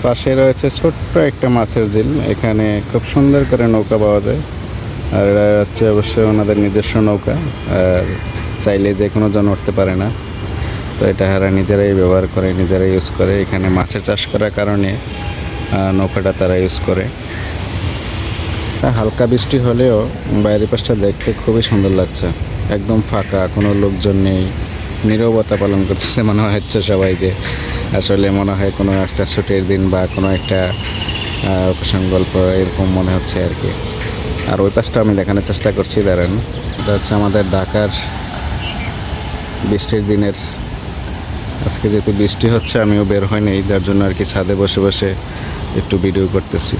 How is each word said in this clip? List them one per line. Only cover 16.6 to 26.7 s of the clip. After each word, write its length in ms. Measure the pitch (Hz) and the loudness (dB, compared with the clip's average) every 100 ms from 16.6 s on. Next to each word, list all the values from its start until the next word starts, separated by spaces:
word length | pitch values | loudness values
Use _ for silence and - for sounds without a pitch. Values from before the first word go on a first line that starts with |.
| 92 - - | 0 0 -2
করে। 200 | 92 107 - - - - - - - - - - - - - - - - - | 0 -2 -6 -10 -8 -6 -6 -6 -4 -4 -6 -6 -6 -6 -6 -6 -6 -6 -2
তা 100 | 135 | 0
হালকা 340 | 117 107 - 120 | 2 0 2 2
বৃষ্টি 320 | 123 - 139 | 2 2 0
হলেও 520 | 123 120 127 107 113 - - 104 | 2 4 4 4 0 -4 -2 0
বাইরের 240 | 104 104 104 | 2 2 0
পাশটা 220 | 120 - 113 | -2 0 2
দেখতে 380 | 101 98 - 107 - | 2 0 -4 -2 0
খুবই 160 | 113 | 2
সুন্দর 300 | 110 107 98 | 2 2 2
লাগছে, 360 | 95 90 - 92 - - - - | 2 0 -2 -4 -4 -6 -4 -2
একদম 300 | 104 101 113 - | -2 0 0 0
ফাঁকা, 320 | 104 95 98 92 104 | -2 0 0 0 0
কোনো 140 | 104 | 2
লোকজন 420 | 101 101 95 98 98 | 2 2 2 2 2
নেই, 260 | 95 95 95 - - - - - 107 | 2 2 0 -4 -6 -8 -8 -2 0
নীরবতা 500 | 110 117 110 107 101 | 2 4 2 2 0
পালন 300 | 101 98 95 | 2 2 0
করতেছে 340 | 92 - - | 0 0 0
মনে 200 | 107 104 | 2 2
হচ্ছে 400 | 107 104 - | 2 0 0